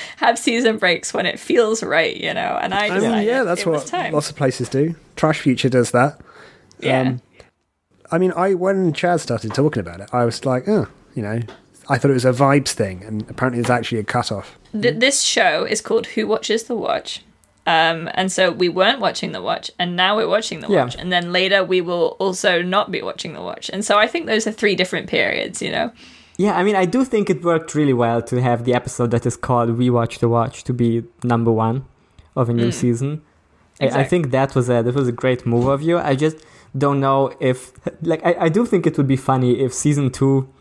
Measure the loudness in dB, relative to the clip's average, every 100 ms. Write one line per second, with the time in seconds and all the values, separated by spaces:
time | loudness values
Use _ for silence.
0 | -16 -2 0 2 0 2 2 2 2 0
1 | -2 -4 -4 -4 0 2 2 0 0 0
2 | 0 -2 -4 -2 -2 -2 -2 -2 0 0
3 | 0 2 0 0 0 0 0 -2 -2 -4
4 | -2 -2 -4 -2 -2 -2 -2 0 -2 -2
5 | -12 -2 0 2 0 2 2 2 2 2
6 | 2 -2 -16 -20 -20 -20 _ -6 0 2
7 | 0 -2 -8 -20 -20 _ _ _ _ _
8 | -4 0 0 2 0 2 2 2 2 2
9 | 0 0 0 -4 -4 0 0 0 -6 -10
10 | -6 0 0 0 -2 -2 0 0 0 -6
11 | _ -8 -6 -4 -6 -12 _ _ -4 0
12 | 2 2 2 4 4 4 2 -2 -4 -6
13 | -8 -8 -8 -4 -2 0 0 0 0 -4
14 | -2 -2 -2 -6 -10 -18 _ -2 -2 2
15 | 2 2 0 2 2 2 0 -4 -2 -2
16 | -2 -4 -2 -2 -2 -4 -2 -4 -2 -4
17 | -4 -14 -16 _ -20 _ 0 2 4 0
18 | -4 -4 -2 2 0 2 0 2 2 2
19 | -2 -2 -6 -6 -6 -6 -6 -6 -4 0
20 | 0 2 0 -2 -2 -8 -2 0 0 -4
21 | -2 -2 0 0 2 2 2 0 0 0
22 | 0 0 -4 0 0 0 0 0 -2 -4
23 | -6 -8 -12 -12 -12 -10 -8 -6 0 2
24 | 2 0 -2 -2 -2 -2 0 0 -2 -4
25 | -4 -2 0 -2 -6 -6 -6 -4 -4 -8
26 | -20 -20 -12 -2 0 2 2 2 2 0
27 | 0 0 0 0 0 0 0 0 2 2
28 | 2 0 -2 0 0 0 0 0 -2 -2
29 | 0 0 -2 -4 -2 0 2 2 2 2
30 | 0 0 0 2 0 -4 -6 0 0 0
31 | -4 _ -2 2 2 2 2 -2 -6 _
32 | _ _ _ -2 0 2 0 0 0 0
33 | -2 -6 -12 _ _ _ _ -2 0 0
34 | 2 0 0 0 0 0 2 2 2 0
35 | 0 0 0 0 0 2 2 0 0 0
36 | 2 2 0 -2 -12 -20 -12 -2 0 2
37 | 2 4 2 0 0 0 -4 -12 -10 -6
38 | -2 0 0 2 2 2 2 2 2 2
39 | 2 2 2 2 2 2 0 0 0 2
40 | 0 2 2 2 0 _